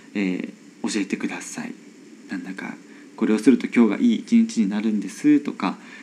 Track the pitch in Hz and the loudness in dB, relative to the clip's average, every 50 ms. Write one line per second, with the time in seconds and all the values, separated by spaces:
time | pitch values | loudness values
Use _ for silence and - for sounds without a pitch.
0 | - - - 104 98 92 90 - - - - - - - - - - 104 101 107 | -16 -10 -4 -4 -2 -2 -2 -4 -6 -10 -14 -18 -20 -20 -12 -8 -6 -4 -2 -2
1 | 98 - - - - 98 90 87 - - - - - - - - - - - - | -4 -4 -4 -4 -4 -6 -6 -8 -12 -12 -12 -10 -10 -12 -12 -16 -20 -20 -20 -20
2 | - - - - - - 101 92 87 95 92 - - - - - - - - - | -20 -20 -20 -20 -14 -10 -10 -10 -8 -10 -10 -10 -10 -12 -12 -14 -18 -20 -20 -20
3 | - - - - 113 101 107 107 - 139 120 - - 98 - 123 117 107 101 - | -20 -14 -6 -2 0 0 2 4 6 6 6 6 4 0 2 4 4 4 4 2
4 | - 120 110 104 - - 117 117 113 113 - 113 107 95 104 107 104 113 107 104 | 2 2 2 0 0 2 4 4 4 4 2 0 0 0 0 -2 -2 -2 -2 -2
5 | 92 95 - - - 147 147 143 147 - - - 104 90 - - - - - - | -4 -6 -6 0 4 4 4 4 2 -2 -6 -4 -4 -4 -6 -6 -12 -20 -20 -20